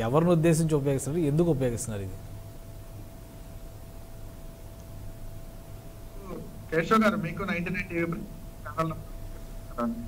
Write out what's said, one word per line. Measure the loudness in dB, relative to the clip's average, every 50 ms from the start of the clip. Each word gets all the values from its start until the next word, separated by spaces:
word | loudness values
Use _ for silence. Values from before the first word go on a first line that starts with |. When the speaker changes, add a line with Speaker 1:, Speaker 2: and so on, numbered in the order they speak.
Speaker 1:
ఎవరిని | 4 6 6 6 8 8
ఉద్దేశించి | 8 8 8 8 8 6 6 6 4
ఉపయోగిస్తున్నారు, | 4 4 4 2 2 2 0 2 2 4
ఎందుకు | 6 6 6 6 6
ఉపయోగిస్తున్నారు | 6 4 4 2 2 0 -2 -4 -4 -4 -4
ఇది? | -6 -6 -8 -10 -10 -10 -12 -12 -12 -12 -12 -12 -12 -12 -12 -12 -12 -12 -12 -12 -12 -12 -14 -14 -14 -14 -14 -12 -12 -12 -12 -12 -12 -12 -12 -12 -12 -12 -12 -12 -12 -12 -12 -12 -12 -12 -12 -12 -12 -12 -12 -12 -12 -12 -12 -12 -10 -10 -10 -8 -8 -8 -8 -8 -8 -8 -8 -10 -10 -10 -12 -12 -12 -12 -12 -12 -12 -12 -12 -12 -12 -12 -10 -10 -8 -8 -8 -8 -10 -10 -10 -6 0
Speaker 2:
కేశవ్ | 2 2 4 6 6 8 8
గారు, | 6 6
మీకు | 4 0 -2 -2 -2 -2
నైన్టీ | 0 0 0 0 -2 -2
నైన్ | -4 -4 -2
టీవీ | 0 0 0
ఛానల్ | 0 0 -4 -6 -8 -8 -10 -10 -12 -12 -10 -10 -4 -2 0 0 0 -2 -4 -8 -10 -10 -8 -8 -10 -10 -10 -10 -10 -10 -10 -10 -8 -4 -2 -2 0 -2 -4 -6